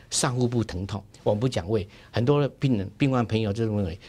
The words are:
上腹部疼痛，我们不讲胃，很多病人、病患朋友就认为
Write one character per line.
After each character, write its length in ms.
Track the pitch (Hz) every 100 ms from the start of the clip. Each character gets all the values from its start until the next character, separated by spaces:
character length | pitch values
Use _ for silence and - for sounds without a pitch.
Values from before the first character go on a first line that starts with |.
| -
上 260 | - 147 123
腹 100 | 120
部 160 | 120
疼 220 | 104 92 98
痛， 180 | 98 - -
我 100 | 117
们 60 | 104
不 100 | 127
讲 180 | 95 85
胃， 220 | 87 92 - -
很 120 | -
多 240 | 120 147 139 -
病 180 | 135 110
人、 100 | 95 -
病 140 | 139
患 160 | 123 113
朋 160 | 110
友 100 | 107
就 140 | 110 110
认 180 | 104
为 160 | 92 98